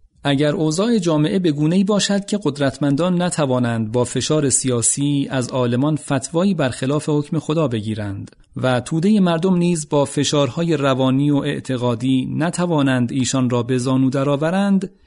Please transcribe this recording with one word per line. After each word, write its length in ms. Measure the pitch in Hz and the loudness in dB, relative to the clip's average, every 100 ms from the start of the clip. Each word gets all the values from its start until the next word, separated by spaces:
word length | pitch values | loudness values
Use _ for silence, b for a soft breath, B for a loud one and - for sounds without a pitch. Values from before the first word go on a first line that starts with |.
| _ _ | _ _
اگر 280 | 143 139 147 | -2 0 0
اوضاع 460 | 147 156 156 220 226 | 0 -2 0 0 2
جامعه 400 | 170 151 151 196 | 2 2 2 2
به 140 | 175 | 0
گونه‌ای 320 | 143 151 185 | 0 2 2
باشد 400 | 196 208 - 202 | 2 0 0 -2
که 140 | 196 202 | -2 -2
قدرتمندان 800 | 156 135 135 - 143 139 180 175 | -2 -2 -2 0 0 2 2 0
نتوانند 680 | 175 165 139 127 120 117 107 | 0 0 0 0 0 -2 -2
با 120 | 123 | -2
فشار 460 | 120 131 117 156 143 | -2 -2 0 0 2
سیاسی 760 | - 135 120 113 - 143 143 139 | 0 0 0 0 0 0 0 -2
از 180 | 131 117 | -4 -2
عالمان 480 | 131 123 123 147 151 | -2 0 0 0 -2
فتوایی 580 | - 139 - 165 196 | -2 -4 -2 -2 0
برخلاف 540 | 165 131 - 131 147 156 | 0 -2 -2 -2 -2 0
حکم 300 | 147 147 160 | -2 0 -4
خدا 300 | - 160 147 | -2 0 0
بگیرند 680 | 113 107 110 104 101 107 - - - | -2 -4 -6 -6 -8 -12 -18 -16 -4
و 240 | 127 123 | -2 0
تودهٔ 400 | 120 160 190 214 | 0 0 2 4
مردم 360 | 180 165 190 180 | 4 2 2 2
نیز 320 | 175 170 151 | 2 0 0
با 160 | 147 | 0
فشارهای 720 | 135 - 135 151 139 165 170 147 | 2 0 0 2 0 0 0 0
روانی 540 | 139 131 131 131 147 | 2 2 2 2 2
و 60 | 143 | 2
اعتقادی 880 | 143 143 - 131 123 113 127 131 - | 0 -6 -4 -2 -2 -2 0 0 0
نتوانند 840 | 131 165 175 175 151 135 127 120 | -2 -2 -2 0 2 2 2 0
ایشان 380 | 139 120 135 127 | 0 -2 0 0
را 120 | 120 | 0
به 160 | 120 127 | 0 -2
زانو 320 | 123 131 131 | 2 2 2
درآورند، 800 | 139 143 139 160 190 202 196 185 b | 2 0 0 0 0 2 2 0 b